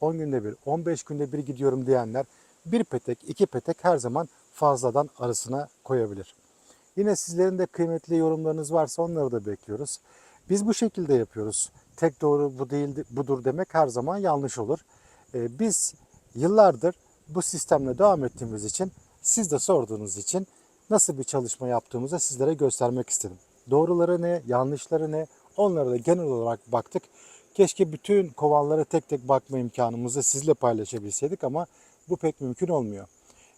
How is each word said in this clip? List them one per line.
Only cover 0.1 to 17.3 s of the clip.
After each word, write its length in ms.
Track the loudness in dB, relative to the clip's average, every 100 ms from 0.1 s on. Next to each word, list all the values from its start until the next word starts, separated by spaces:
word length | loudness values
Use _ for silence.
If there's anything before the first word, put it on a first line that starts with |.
| -2
günde 260 | -4 -4
bir, 120 | -4 -8 -4
on 200 | -4 -2
beş 180 | -4
günde 280 | -6 -6 -4
bir 80 | -4
gidiyorum 460 | -6 -2 0 2 2
diyenler 400 | 2 0 -4 -6 _ _ _ -2
bir 180 | -2
petek, 460 | 0 -4 -6 -8 -8
iki 160 | 0 0
petek 380 | 0 -4 0
her 140 | 2 2
zaman 320 | 0 -4 -6 _ _
fazladan 560 | 0 2 2 2 0 0 -4
arasına 480 | -4 -4 -4 -6 -8 _
koyabilir. 520 | -2 0 0 -4 -14 _ _ _ _ _ _ -2
Yine 200 | 0 0
sizlerin 420 | -2 0 2 2
de 80 | -2
kıymetli 520 | -2 -2 -2 0 2
yorumlarınız 560 | 2 2 -2 -4 0
varsa 300 | 0 0 -2
onları 280 | -4 -2 -2
da 140 | -2 -6
bekliyoruz. 540 | -8 -8 -8 -8 -12 _ -20 -20 _ -4
Biz 180 | 0 0
bu 60 |
şekilde 400 | 0 0 -2 2
yapıyoruz. 580 | 2 2 -4 -6 -4 -6 -10 _ -2
Tek 260 | -2 0
doğru 380 | 2 2 0 -2
bu 100 | -4
değil, 340 | -2 -4 -6 -8
budur 340 | -6 -2 -2
demek 300 | 0 -2 0
her 140 | 2 2
zaman 300 | 0 -4 -2
yanlış 400 | 0 0 -2 -4
olur. 220 | -4 -4 -8 _ _ _ _
Ee, 260 | -6 -6 -2
biz 340 | -2 0 -4 -8 _ _ _ -2
yıllardır 600 | 4 8 6 6 0 -2 _ _
bu 140 | -8